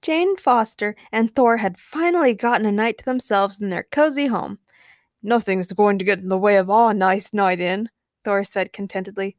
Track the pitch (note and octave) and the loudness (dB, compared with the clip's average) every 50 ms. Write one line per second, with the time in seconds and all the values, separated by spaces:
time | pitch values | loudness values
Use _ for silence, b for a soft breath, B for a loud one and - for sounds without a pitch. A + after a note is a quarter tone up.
0 | - - D#4 D#4+ F4 F#4+ G4 F#4+ - - B3 A#3+ A3 A3+ - - - G#3 G#3+ B | -2 -2 0 0 2 0 -2 -2 0 0 2 2 2 -2 -4 -6 -6 -6 -6 B
1 | B B B A3 A3+ A3+ _ C4+ B3+ A#3 A3+ A#3 G#3+ F#3+ F3+ - - - - D#4 | B B B -2 -2 0 _ 2 2 4 2 2 0 -4 -6 -6 -18 -12 -6 -2
2 | E4 F4 F4 F4 D#4 C4 A#3 G3+ - A#3 A#3+ - A3 G#3+ G3+ G3+ A3 A#3 A3 - | -2 0 2 2 2 2 2 2 0 0 0 0 0 0 0 0 0 -2 -4 -6
3 | - - B3+ B3+ B3 - A3 G3+ G3 G3+ G3+ - G#3 G3 F3+ - - _ - - | -6 -4 -2 -2 0 0 2 2 2 0 -2 -4 -6 -6 -6 -6 -8 _ 0 2
4 | D4 D#4 C#4 C#4 C#4+ C#4 A3+ F#3+ - - G3+ - _ b b b b b b b | 2 2 2 0 -2 0 -2 -2 -4 -6 -10 -14 _ b b b b b b b
5 | b b b _ - G3+ A#3 A#3 G#3+ - F#3+ F#3 F3+ - F#3+ - G#3 G#3 G3+ G3 | b b b _ -4 0 0 0 2 0 -2 -2 -2 -4 0 2 2 2 2 2
6 | F#3 F#3+ G3+ E3+ F#3 F#3 F#3+ F#3+ F#3+ G#3 G#3 G3 F#3 F#3 G3+ A3 A#3 A3+ G#3+ G#3 | 0 0 -2 -2 -2 -4 -2 2 2 4 4 4 4 4 4 4 4 4 2 2
7 | F#3 F#3+ F#3 G3 - - - G#3 G3+ F#3 F3+ F3 F3+ F3 F#3 G3 A3 A#3 _ _ | 2 2 2 0 -2 -4 -2 0 0 0 0 0 -2 -2 -2 -4 -4 -8 _ _
8 | _ _ _ _ _ G#3+ G3+ G3 G3+ - - G3+ F#3 F#3 - - G3+ G3 - F#3+ | _ _ _ _ _ -2 -2 -2 -2 -2 -2 -4 -4 -4 -6 -12 -12 -8 -6 -8
9 | F#3 F#3+ G3 G3+ G3 G3 G3 | -8 -8 -6 -6 -6 -6 -8